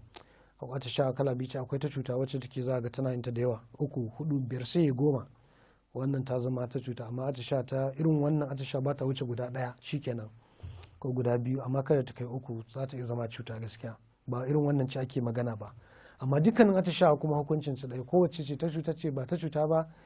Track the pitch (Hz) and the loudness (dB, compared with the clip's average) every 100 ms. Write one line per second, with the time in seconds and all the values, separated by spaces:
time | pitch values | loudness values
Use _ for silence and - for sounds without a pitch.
0 | - - - - _ _ 131 131 127 - | -16 -20 -20 -20 _ _ -8 -6 -2 0
1 | 135 127 139 123 127 127 117 139 143 135 | 0 2 0 0 -4 -6 -4 -2 -2 -2
2 | 127 123 135 135 127 127 127 127 120 - | -2 -2 -2 -4 -6 -4 0 0 -2 -2
3 | 131 123 123 120 123 110 - - 143 135 | -2 -2 -2 0 0 0 -6 -4 -4 -2
4 | 113 - 156 139 123 123 127 175 151 127 | -4 -4 -2 -2 -2 -4 0 2 4 4
5 | 147 131 - - _ _ _ _ _ - | 2 2 -2 -16 _ _ _ _ _ -4
6 | 135 135 131 127 123 127 123 135 123 120 | -2 -2 -2 -2 -2 -2 -4 -6 -6 -8
7 | 113 123 131 127 117 135 127 135 135 127 | -8 -4 -4 -4 -2 -2 0 -2 -2 2
8 | 160 151 147 151 139 135 135 139 135 139 | 4 4 4 2 0 -4 -4 -2 0 0
9 | 135 131 123 117 123 131 123 - - 147 | -2 -2 -4 -4 -4 -4 -6 -8 -6 -4
10 | 131 117 107 - - - - - - - | -2 -4 -6 -14 -20 -18 -16 -14 -18 -8
11 | 135 127 120 120 120 135 131 135 135 143 | -2 0 2 2 2 -2 0 0 4 4
12 | 120 - 120 127 - 117 113 135 135 127 | 2 -6 -8 -8 -8 -10 -8 -8 -6 -6
13 | 120 120 113 - 117 113 113 - 117 110 | -4 -2 -4 -6 -8 -8 -8 -10 -12 -12
14 | _ _ - 123 127 151 147 143 131 135 | _ _ -6 -4 0 2 4 2 0 -2
15 | 131 135 117 117 120 110 107 - - - | -4 -2 0 0 -2 -4 -10 -16 -20 -20
16 | - - 131 143 180 226 208 190 185 156 | -20 -6 0 4 6 8 8 6 2 6
17 | 175 147 156 147 147 156 151 127 127 127 | 6 6 4 0 2 0 0 -4 -6 -8
18 | 123 175 175 - 139 139 165 156 156 160 | 2 4 4 0 -6 -4 -2 -2 -4 -2
19 | 160 135 123 175 160 151 151 160 160 - | -2 -4 -2 -4 -2 0 4 2 0 -8